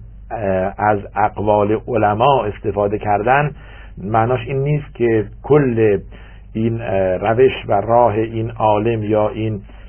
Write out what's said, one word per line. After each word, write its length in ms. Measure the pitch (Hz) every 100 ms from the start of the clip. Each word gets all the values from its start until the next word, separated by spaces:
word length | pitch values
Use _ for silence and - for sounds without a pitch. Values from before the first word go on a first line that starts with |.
| - - -
اه، 420 | 113 101 95 95 98
از 220 | 104 104 101 101
اقوال 640 | 104 - 104 104 104 110 -
علما 560 | 120 104 104 131 135
استفاده 540 | 104 98 113 101 101 101
کردن 540 | 104 104 107 135 147 - - - - -
معناش 360 | 92 113 113 123 -
این 100 | 135
نیست 380 | 143 147 - -
که 300 | 117 113 104 -
کل 540 | - 147 135 113 110 98 - - - - -
این، 280 | 107 113 113
اه، 360 | 117 98 95 92
روش 340 | 101 113 131 - 113
و 60 |
راه 400 | 104 107 117 120
این 380 | 104 113 113 113
عالم 520 | 117 110 107 110 110
یا 260 | 107 107 107
این 320 | 104 110 107 - -